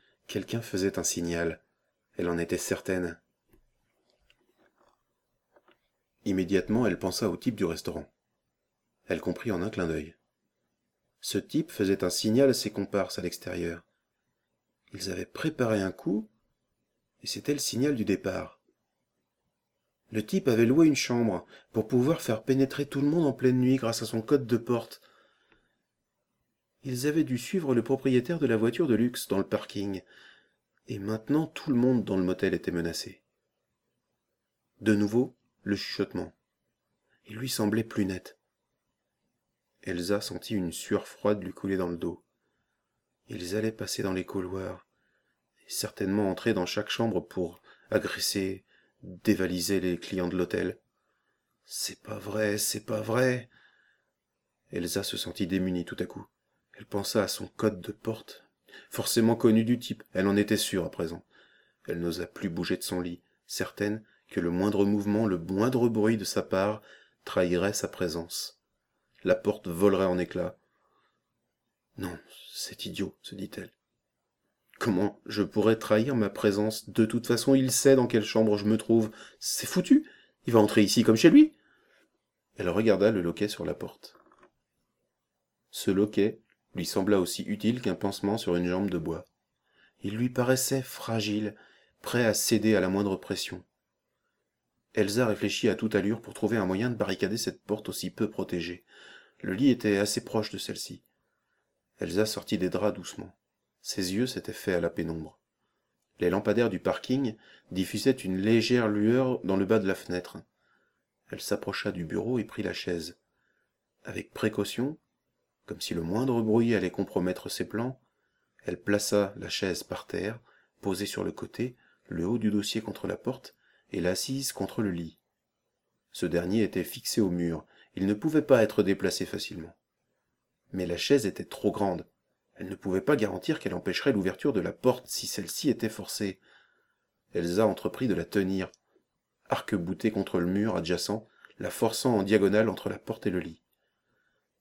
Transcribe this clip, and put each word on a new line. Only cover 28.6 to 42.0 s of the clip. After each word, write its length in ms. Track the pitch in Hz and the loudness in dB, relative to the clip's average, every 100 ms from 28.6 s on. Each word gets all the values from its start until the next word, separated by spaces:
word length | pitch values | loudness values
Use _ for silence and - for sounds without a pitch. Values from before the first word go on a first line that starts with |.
| 120 - 156 | 2 2 4
de 60 | |
luxe 340 | 107 123 - - | 4 2 0 -2
dans 120 | 98 | 0
le 80 | 95 | 0
parking, 560 | 104 - 101 98 95 - - - - _ _ _ _ - | -2 -4 -8 -6 -6 -10 -20 -20 -20 _ _ _ _ -12
et 120 | 107 | -8
maintenant 480 | 101 110 - 151 156 | -4 -4 0 0 0
tout 240 | - - | -4 0
le 40 | 120 | 4
monde 300 | 127 123 101 | 4 4 2
dans 120 | 95 | 2
le 60 | |
motel 300 | 90 90 95 | 2 2 0
était 180 | 87 - | 0 -2
menacé. 520 | 85 82 82 - - _ _ _ _ _ _ _ _ _ _ _ _ _ _ _ - | -2 -2 -6 -10 -16 _ _ _ _ _ _ _ _ _ _ _ _ _ _ _ -2
De 140 | 104 | 2
nouveau, 420 | 104 104 117 131 - _ _ | 4 4 2 0 -4 _ _
le 120 | 101 101 | -4 -4
chuchotement. 560 | - - 98 90 85 - _ _ _ _ _ _ _ _ - | -4 -6 -4 -6 -8 -12 _ _ _ _ _ _ _ _ -16
Il 120 | 110 | -10
lui 120 | 131 | -6
semblait 340 | - 104 110 | -2 0 0
plus 220 | 107 - 95 | 0 -2 -2
net. 320 | 92 - - _ _ _ _ _ _ _ _ _ _ _ _ _ _ | -2 -10 -20 _ _ _ _ _ _ _ _ _ _ _ _ _ _
Elsa 400 | - 87 87 101 | -8 -4 -2 -2
sentit 320 | - - - | -4 -10 -6
une 180 | 107 87 | -4 -4
sueur 360 | - - - - | -6 -2 -2 -2
froide 360 | - 104 104 | -4 0 0
lui 100 | 90 | -4
couler 220 | - 98 95 | -6 -2 -2
dans 140 | 90 | -2
le 80 | |
dos. 260 | 85 | -4